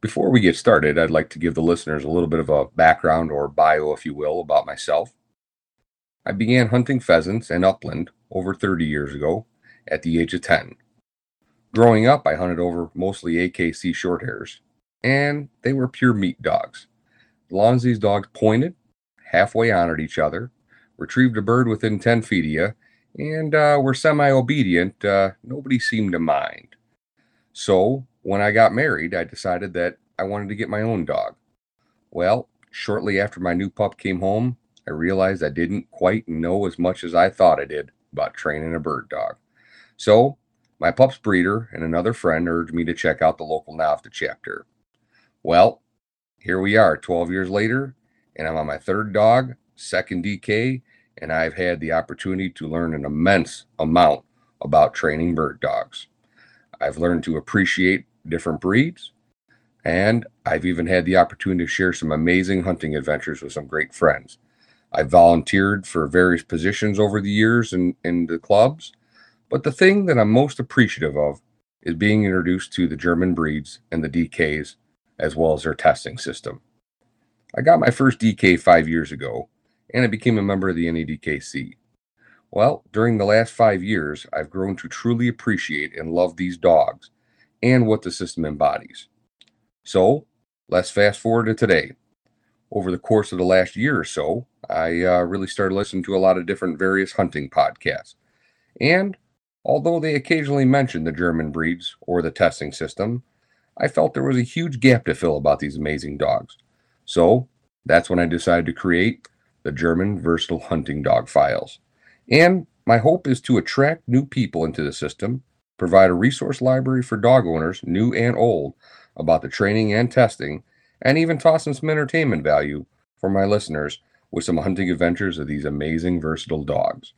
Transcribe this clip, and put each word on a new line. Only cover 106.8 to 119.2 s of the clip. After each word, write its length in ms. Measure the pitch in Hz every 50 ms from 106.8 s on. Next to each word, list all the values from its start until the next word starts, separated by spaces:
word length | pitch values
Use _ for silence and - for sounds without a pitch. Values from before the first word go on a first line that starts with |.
| _ _ _ _ _
So 420 | - - 87 85 87 107 127 127 _ _ _ _ _ _ _ _
that's 240 | - 80 85 - -
when 100 | 92 87
I 60 | 87
decided 400 | 82 82 85 - - 87 85 85 78
to 60 | 82
create 540 | - - 95 87 87 92 113 123 - _ - _ _ _ _ _ _ _
the 80 | -
German 480 | 76 69 82 85 82 85 92 101 104 92
Versatile 400 | 76 82 85 82 - - 90 80
Hunting 420 | - - 87 80 67 - 71 73
Dog 280 | 71 69 - 62 58 -
Files. 500 | - 71 71 71 - 50 - - - - _ _ _ _ _ _ _ _ _ -
And 380 | 127 147 165 175 185 185 160 _ _ _ _
my 120 | - 95 117
hope 280 | 107 151 165 175 -
is 140 | 139 127 120
to 160 | _ - 131 107
attract 500 | - - - - 139 147 165 170 _ -
new 180 | 120 131 143
people 380 | 135 - 139 117 90 - 85 80
into 180 | 80 80 -
the 120 | 78 71 69
system, 500 | - - 73 - _ - 101 123 131 _ _ _ _ _ _ _ _
provide 320 | 95 87 90 95 95 92
a 40 | 90
resource 480 | 87 98 127 139 - - - 135 -
library 420 | 127 127 131 131 131 131 131 127 123
for 140 | - - 110
dog 280 | 104 120 131 131 107
owners, 360 | 85 80 80 80 82 90 - -
new 300 | - 82 92 110 120 -
and 240 | - 117 120 123 -
old, 380 | 113 120 107 82 73 69 - _ _ _ - - _ _ _
about 240 | -